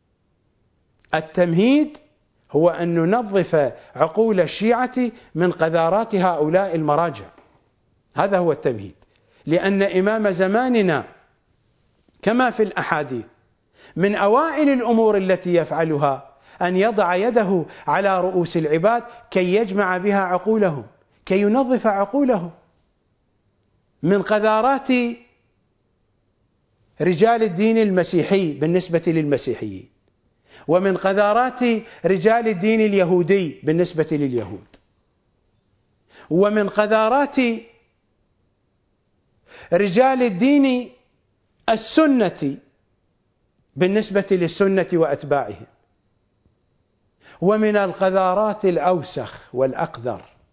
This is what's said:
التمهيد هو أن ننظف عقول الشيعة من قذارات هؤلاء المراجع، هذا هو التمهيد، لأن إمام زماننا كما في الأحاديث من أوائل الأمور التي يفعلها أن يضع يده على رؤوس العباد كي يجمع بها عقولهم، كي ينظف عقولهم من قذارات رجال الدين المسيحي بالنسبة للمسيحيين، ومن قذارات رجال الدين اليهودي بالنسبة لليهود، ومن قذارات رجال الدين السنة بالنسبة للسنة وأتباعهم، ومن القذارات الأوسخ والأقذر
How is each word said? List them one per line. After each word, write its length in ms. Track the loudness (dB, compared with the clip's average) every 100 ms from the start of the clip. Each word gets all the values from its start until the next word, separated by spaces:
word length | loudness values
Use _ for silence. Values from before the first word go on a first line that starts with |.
| _ _ _ _ _ _ _ _ _ _ _
التمهيد 840 | -6 -4 0 0 2 4 2 0 -6 _ _ _ _ _
هو 200 | 0 2
أن 240 | 0 -2
ننظف 760 | 0 0 0 0 -2 0 0 0 -4 -12
عقول 460 | -2 0 0 0 0
الشيعة 540 | -2 -2 0 0 -2 -2 -4 -6 -10
من 180 | -2 -2
قذارات 600 | 0 0 2 2 0 0
هؤلاء 600 | 0 0 0 0 0 0
المراجع، 500 | -2 0 0 -2 -6 -16 _ _ _ _ _ _ _ _
هذا 240 | -4 0 0
هو 140 | 0
التمهيد، 420 | -2 -4 -4 -10 -20 _ _ _ _ -2
لأن 360 | 0 0 0
إمام 480 | 0 0 0 0 -2
زماننا 720 | 0 0 0 0 0 2 0 -6 -18 _ _ _ _ _ _ _ _ _ _
كما 280 | -2 0 0
في 120 | 0
الأحاديث 640 | -2 -4 -2 -2 -2 -8 -10 _ _ _ _ _ -12 -2
من 180 | -2
أوائل 540 | 0 2 2 0 0 0
الأمور 480 | 2 2 2 2 2
التي 380 | 0 -2 0
يفعلها 800 | 0 0 -2 -2 0 0 -2 -10 _ _ -6
أن 140 | -2 0
يضع 380 | 0 0 0
يده 500 | 0 0 0 0 0 -4 -8 -2
على 340 | 0 0 0
رؤوس 360 | 0 -2 -2 -2
العباد 460 | 0 2 2 0 -6 -18 -6
كي 240 | -2 0
يجمع 440 | 0 0 -2 -2 -2
بها 220 | 0 0
عقولهم، 640 | 0 -2 0 0 0 -2 -10 _ _ _ -2
كي 140 | 0
ينظف 460 | 2 2 0 0 0
عقولهم 640 | 0 -2 0 0 -2 -4 -14 _ _ _ _ _ _ _ _ _ _ _ _ _ _
من 200 | 0 0
قذارات 680 | 0 0 2 2 0 0 0 0 0 -6 _ _ _ _ _ _ _ _ _ _ _ _ _ _ _ _ _ -2
رجال 420 | 0 2 2 2
الدين 360 | -2 0 0 2
المسيحي 760 | 2 0 0 -2 0 0 -2
بالنسبة 500 | -2 -2 -2 -2 -2 0
للمسيحيين، 840 | -2 0 -2 -2 -6 -8 -12 -18 _ _ _ _ _ _ -10 -2
ومن 280 | 0 2 0
قذارات 640 | 0 0 2 2 0 0 0 0 -6 -4
رجال 440 | -2 0 2 2 0
الدين 320 | 0 0 2
اليهودي 800 | 2 2 2 2 2 0 0 -4
بالنسبة 460 | -2 0 0 -2 -2
لليهود، 540 | -2 -2 -4 -6 -12 -18 -20 _ _ _ _ _ _ _ _ _ _ _ _ _ -20 -2
ومن 380 | 2 2 2 -2
قذارات 680 | -2 0 2 2 0 0 0 0 -2 -10 _ _ _ _ _ _ _ _ _ _ _ _ _ _ _ _ _ _ -20 -2
رجال 500 | 0 2 2 2 2
الدين 680 | 0 2 2 4 4 0 -4 -16 _ _ _ _ _ _ -4
السنة 880 | -2 0 2 4 4 0 -2 -6 -6 _ _ _ _ _ _ _ _ _ _ _ -2
بالنسبة 500 | 0 0 0 -2 0
للسنة 560 | -2 -2 0 0 0 0
وأتباعهم، 760 | 0 0 -2 -2 -2 -2 -10 -20 _ _ _ _ _ _ _ _ _ _ _ _ _ _ _ -20 -2
ومن 360 | 0 2 2 0
القذارات 880 | -2 0 0 2 2 0 -2 0
الأوسخ 920 | 0 0 0 0 -4 -10 -10 -14 -10
والأقذر 680 | -2 -2 -2 -8 -6 -8 -10 -14 _ _